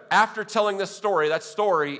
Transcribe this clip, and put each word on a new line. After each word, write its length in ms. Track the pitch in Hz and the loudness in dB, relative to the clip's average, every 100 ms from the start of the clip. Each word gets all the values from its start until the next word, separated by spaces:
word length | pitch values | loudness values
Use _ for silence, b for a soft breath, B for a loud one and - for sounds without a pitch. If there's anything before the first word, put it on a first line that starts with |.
| - | 0
After 340 | 185 214 220 | 2 4 0
telling 340 | - 226 208 196 | -4 0 0 -2
this 120 | 185 | -6
story, 380 | - 208 180 151 | -4 0 2 2
that 160 | 156 | 0
story 500 | - - 208 165 147 143 | -4 -2 0 2 0 -6